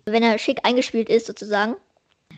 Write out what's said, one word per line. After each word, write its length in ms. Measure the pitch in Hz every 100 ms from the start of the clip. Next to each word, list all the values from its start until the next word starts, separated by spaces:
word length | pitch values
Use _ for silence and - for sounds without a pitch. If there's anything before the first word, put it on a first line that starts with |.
Wenn 180 | - 226
er 160 | 233 220
Schick 220 | - 254
eingespielt 460 | 220 247 - 226 220
ist 180 | 226 226
sozusagen, 480 | - 208 208 220 392 _ _ _ _ _